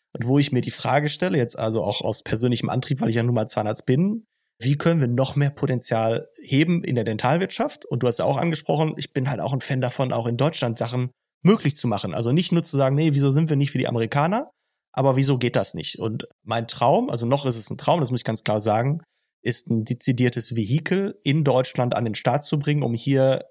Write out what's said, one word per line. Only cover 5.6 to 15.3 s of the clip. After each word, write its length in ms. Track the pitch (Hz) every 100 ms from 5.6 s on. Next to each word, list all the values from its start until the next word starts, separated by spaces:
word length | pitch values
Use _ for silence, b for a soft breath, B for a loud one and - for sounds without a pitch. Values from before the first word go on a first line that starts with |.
| 139 127 - 113 113 117 - -
heben 420 | - 135 165 170
in 100 | -
der 100 | 120
Dentalwirtschaft? 800 | 110 107 123 165 185 - 277 - -
Und 160 | 131
du 40 | 123
hast 120 | 117
ja 80 | 87
auch 100 | 139
angesprochen, 560 | 170 160 - 151 160 -
ich 160 | 147
bin 160 | - 131
halt 100 | 123
auch 140 | 85
ein 80 | 135
Fan 180 | - 131
davon, 320 | 123 - 131
auch 140 | 117 117
in 100 | 117
Deutschland 400 | 139 165 123 113
Sachen 360 | 110 123 123 - _ _
möglich 340 | 165 214 147 -
zu 120 | 127
machen. 240 | 101 98
Also 200 | 85 117
nicht 200 | 147 180
nur 100 | 170
zu 140 | 165 139
sagen, 200 | 135 139
nee, 180 | 160
wieso 160 | 139 139
sind 180 | 139 160
wir 80 | 147
nicht 160 | 143
wie 60 | 131
die 100 | -
Amerikaner, 640 | 120 113 143 156 214 311 _ _ _ _
aber 240 | - 135 131
wieso 220 | 135